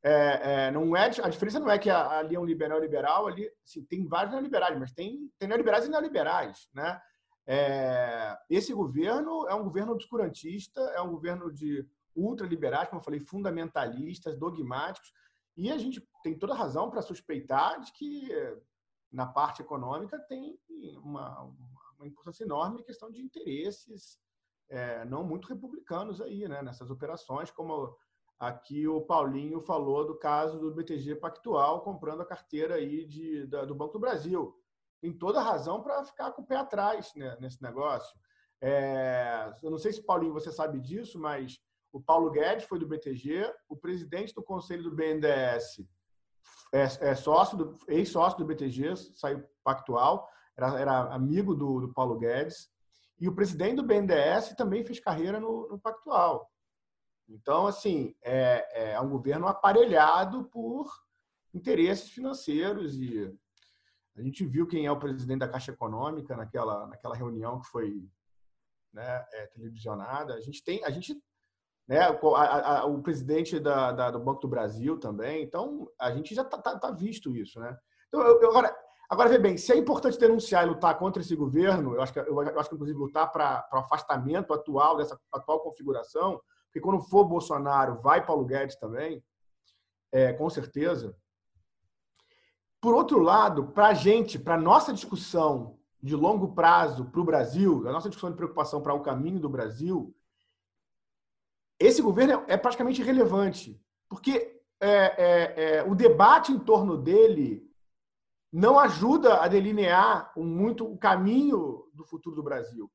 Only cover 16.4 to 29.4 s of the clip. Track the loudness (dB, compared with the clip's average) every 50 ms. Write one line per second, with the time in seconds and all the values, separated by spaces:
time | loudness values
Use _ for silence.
16.4 | -8 -8 -6 -6 -6 -6 -4 -6 -6 -6 -6 -10 -10 -10 -14 -16 _ _ -12 -12
17.4 | -6 -4 -2 0 0 0 -2 -6 -14 -20 _ _ -14 -12 -12 -12 -12 -8 -8 -8
18.4 | -8 -8 -12 -16 _ _ _ _ _ _ _ _ _ _ -10 -10 -10 -6 -4 -4
19.4 | -4 -4 -4 -10 -14 -12 -12 -10 -8 -8 -8 -10 -10 -12 -14 -16 -14 _ -16 -16
20.4 | -14 -18 -20 -20 _ _ -20 -20 -20 -20 -20 -20 -16 -16 -14 -12 -12 -14 -16 -16
21.4 | -20 -20 -20 -20 -20 -20 -20 _ _ -20 _ _ -20 -20 -20 _ _ -20 -18 _
22.4 | -10 -8 -4 -4 -4 -4 -6 -12 -16 -20 -20 -20 -20 -20 -18 -18 -18 -18 _ -14
23.4 | -12 -10 -10 -8 -8 -10 -10 -12 -20 _ -20 -20 -20 -20 -20 _ _ _ _ _
24.4 | _ _ _ _ _ _ -12 -12 -10 -10 -10 -10 -10 -10 -10 -10 -8 -8 -10 -10
25.4 | -12 -14 -16 -16 -14 -16 -18 -18 -14 _ -10 -10 -10 -10 -12 -12 -12 -12 -12 -12
26.4 | -12 -10 -10 -12 -12 -14 -16 -16 -16 -16 -14 -12 -12 -12 -12 -14 -12 _ -10 -10
27.4 | -10 -12 _ -14 -12 -10 -10 -10 -10 -12 -14 _ _ _ _ _ _ _ _ _
28.4 | -10 -10 -10 -12 _ _ -8 -6 -4 -4 -4 -4 -4 -2 0 0 0 -2 -4 -6